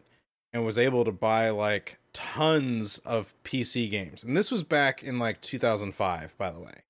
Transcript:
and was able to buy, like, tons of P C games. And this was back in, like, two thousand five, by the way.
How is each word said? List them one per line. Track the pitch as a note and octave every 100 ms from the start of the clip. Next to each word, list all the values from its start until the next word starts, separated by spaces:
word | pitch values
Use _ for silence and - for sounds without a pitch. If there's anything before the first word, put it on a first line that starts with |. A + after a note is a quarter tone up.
| _ _ _ _ _
and | A#2+
was | A2+ G#2+
able | C3 B2
to | A2+
buy, | F#2+ A2 A2+ A2+
like, | G#2 G#2 G2+ - - _
tons | - - - D#3 D#3 C3 A2+ G#2+ -
of | - A#2 G2 -
P | - C3
C | A#2 B2 A2
games. | G#2 E2+ -
And | A2+ D#3
this | G#3
was | A3+
back | D3+ D3 C#3 -
in, | C3+ B2
like, | A2+ G#2
two | - A#2+
thousand | A#2+ G#2 G2+ -
five, | G2 E2+ D#2 -
by | F#2+
the | D#2+
way. | - -